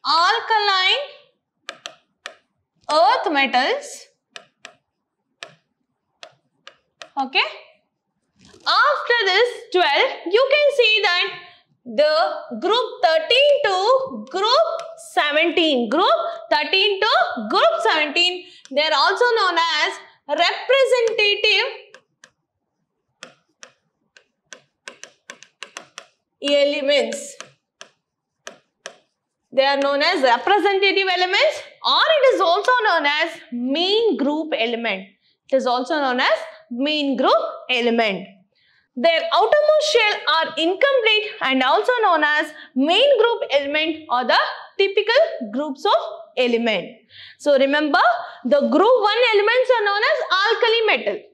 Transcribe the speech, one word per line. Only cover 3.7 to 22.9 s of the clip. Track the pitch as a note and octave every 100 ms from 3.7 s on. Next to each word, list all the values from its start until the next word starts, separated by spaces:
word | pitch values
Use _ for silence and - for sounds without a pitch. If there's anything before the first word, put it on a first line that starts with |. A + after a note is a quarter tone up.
| C5+ - - - _ _ - _ _ - _ _ _ _ _ _ _ - _ _ _ _ _ _ _ - _ _ _ - _ _ _ - -
Okay. | C4+ G4 - - - _ _ _ _ _ _ _ - - -
After | F#4 C5 C#5 - A#4+ G4
this | F#4 B4 - -
twelve, | F4+ D#4 D4 C5 - E4
you | G#4 C5+
can | D5 D5 C#5+
see | A4+ A4
that | G4+ F4 G4 - - - _ _
the | B3 A3 D4+ D#4 - - - A3
group | F4+ A#4 A4+ -
thirteen | E4+ D#4+ D#4+ A#4+ C#5+ C#5+
to | A4 F#4 G4+ C5+ C5 A3+ G#3+
group | F#4 G#4+ C#5 E5 - - - -
seventeen. | - D4+ D4 E4+ F4 D#4+ C4 A3+
Group | C#4+ A4 E5 E5 - -
thirteen | D4 D4+ F#4+ G#4 G4
to | G#4+ D5+ E4+ - G#3+
group | G4 E5 -
seventeen, | G4+ D#4+ D4+ E4 F4 F4+ - - -
they | C#4
are | D#4
also | D4 E4 G4 A#4+ A4+
known | F#4 E4+
as | E4 D4+ F4 - - _ -
representative | D4+ F4 - - C5+ B4+ B4 A4+ A4+ G#4 G4+ G#4+ G4 B4+ - - - _ _ - _ _ _ _ _ _